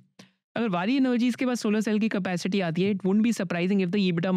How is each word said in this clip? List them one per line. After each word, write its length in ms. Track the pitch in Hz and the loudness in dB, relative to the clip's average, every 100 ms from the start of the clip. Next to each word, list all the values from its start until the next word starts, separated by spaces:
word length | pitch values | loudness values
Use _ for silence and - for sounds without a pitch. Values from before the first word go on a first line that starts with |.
| _ - - _ _ - | _ -20 -20 _ _ -4
अगर 120 | 233 | -2
वारी 280 | 175 196 277 | -2 0 0
एनर्जीज 400 | 262 247 247 220 | 2 2 0 0
के 100 | 254 | -2
पास 140 | 240 | -2
सोलर 200 | 220 214 | 0 0
सेल 180 | 214 214 | 0 0
की 100 | 220 | 0
कैपेसिटी 520 | 208 190 180 190 196 | -2 -2 -2 -2 0
आती 220 | 170 165 | 0 0
है, 120 | 196 | 0
it 60 | 196 | 0
won't 220 | 185 208 | 2 2
be 100 | 233 | 2
surprising 540 | 214 180 175 185 202 180 | 0 -2 -2 0 2 2
if 40 | |
the 180 | 208 185 | 2 2
ebitda 200 | 165 190 | 0 0